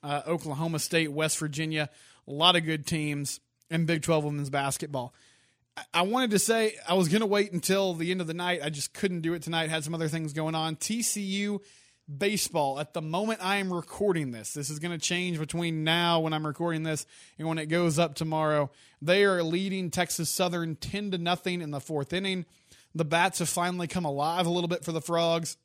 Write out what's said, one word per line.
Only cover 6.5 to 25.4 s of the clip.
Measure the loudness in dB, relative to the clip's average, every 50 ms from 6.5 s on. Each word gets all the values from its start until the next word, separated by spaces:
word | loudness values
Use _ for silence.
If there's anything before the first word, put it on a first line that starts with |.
| 4 4 4 0 0 -4 -2 0
I | 2
was | 4 4 4
gonna | 4 2 2
wait | 2 2 2 2 0 -2
until | -4 0 2 2 2 2 2 0
the | -2 -2 -2
end | -2 -2
of | -2 -4
the | -4
night. | -4 -2 -2 -2 -2
I | -2 -4
just | -4 -4 -6 -8 _
couldn't | -2 -2 -2 -2 0
do | -2 -2 -2
it | -2
tonight. | -4 -2 -2 -2 0 0
Had | -2 -4 -2
some | -4 -4
other | -2 -2 -2
things | -2 -2 -4 -4 -4
going | -2 -2 -2 -2
on. | -2 -2 -2 -4
T | -4 -4 -4 -2 -2
C | -2 -2 -2 -2
U | -2 -2 -2 -2 0 -2 -2 -4 -6 -12 -20 -20 _ _ _ _ _ -14 -6 -2
baseball, | 0 0 2 0 -2 -2 0 0 0 0 0 -4
at | -8 -6 _
the | -6 -6
moment | -2 -2 -2 0 0 -2 -2 0
I | 0 0 0
am | 0 -2
recording | -2 -4 -6 -8 -6 -2 0 2 2 2 0 -2
this, | -6 -8 -10 -10 -8
this | -6 -6 -6
is | -6 -6
gonna | -6 -6 -6 -4
change | -2 -2 -2 0 -2 -2 -2 -2
between | -4 -4 -4 -2 -2 -2 -2 0 2
now | 2 4 4 4 4 4 4
when | 2 2 -2
I'm | -2 -2
recording | -4 -4 -2 -2 -2 -2 -2 -2
this | -2 -4 -4 -6 _ -16 -20 -20 -20 _ -6
and | -4 -2
when | -2 -2
it | -2 0
goes | 2 4 4 4 4 4
up | 2 2 0
tomorrow. | -4 -4 -2 0 0 2 2 4 2 2 0 _ -16 -20 -20 _ _
They | 2 4 6 6 6
are | 6 6 4 2
leading | 2 0 0 0 0 -2 -2 -2 -2
Texas | 0 0 -2 0 0 -4 -2 -2
Southern | 0 0 0 0 2 -2 -2 -4 -4
ten | -6 -8 -6 -6 -4 -4 -2
to | -4 -2
nothing | 0 0 0 0 0 -4 -4 -4
in | -4 -6
the | -6 -8
fourth | -6 -4 -4 -4 -2 -2
inning. | -2 -2 -2 -2 -2 -4 -4 _ _ _ _ _ -20 -20 _ _ _
The | -2 -2
bats | 2 4 4 4 4 2 0
have | -2 -2
finally | 0 0 0 0 0 -2 -4 -2
come | -2 -2 -2
alive | -2 -2 0 0 0 2 2 2 2
a |
little | 2 2 0 0
bit | -2 -4 -4
for | -4
the | -4 -4
Frogs. | -2 0 2 2 4 4 2 2